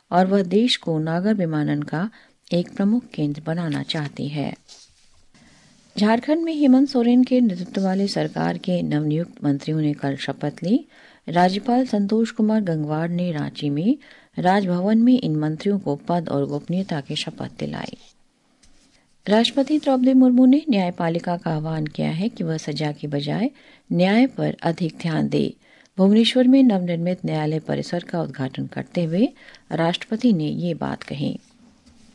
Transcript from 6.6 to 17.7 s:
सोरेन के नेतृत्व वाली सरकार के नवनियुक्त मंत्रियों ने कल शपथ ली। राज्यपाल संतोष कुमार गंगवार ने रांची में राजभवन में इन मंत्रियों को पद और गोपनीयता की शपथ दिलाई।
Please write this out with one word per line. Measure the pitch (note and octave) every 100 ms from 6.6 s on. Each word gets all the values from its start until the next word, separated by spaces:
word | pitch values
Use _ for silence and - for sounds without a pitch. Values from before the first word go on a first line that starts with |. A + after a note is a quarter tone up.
| C#4 C4 C#4
सोरेन | C4 A#3 B3
के | B3+ B3+
नेतृत्व | A#3 F3+ F3+ G3
वाली | F#3+ G3 G3
सरकार | D#3 D#3 D#3+ E3+ F3
के | - F3
नवनियुक्त | D#3+ D3+ D3+ D3+ E3+ -
मंत्रियों | C#3+ C#3 - D#3
ने | D3+
कल | D3 C#3 C3+
शपथ | - - D3 -
ली। | E3+ C#4 - _ - _ -
राज्यपाल | F3 F#3 G3+ - B3 B3+
संतोष | G#3 G3 A3 A3+
कुमार | - G#3+ A3
गंगवार | F#3+ D#3+ D3+ D#3 E3+
ने | F3 F3
रांची | D3+ C#3+ - D3+
में | C#3+ G3 D4+ - - _ -
राजभवन | F3+ G3+ F#3 F3 G3 A3+
में | A#3+ B3+
इन | D#3+ D3+
मंत्रियों | D3+ D#3 G3+ G3
को | D3+ C#3+ -
पद | F3 E3
और | C#3 C#3
गोपनीयता | C#3+ - F3+ G3 D3+
की | - D3+
शपथ | - - C3 -
दिलाई। | D3